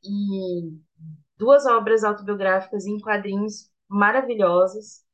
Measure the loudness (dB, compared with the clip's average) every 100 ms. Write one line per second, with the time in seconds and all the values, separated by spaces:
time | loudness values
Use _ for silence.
0 | -8 -6 -4 -4 -4 -6 -8 -14 _ _
1 | -20 -20 _ _ 6 6 6 2 4 2
2 | 2 -2 -4 -2 0 0 -2 -8 -6 -8
3 | -4 -4 -4 -4 -4 -8 -18 _ _ 0
4 | 2 2 -2 0 2 4 2 -2 -16 -20
5 | _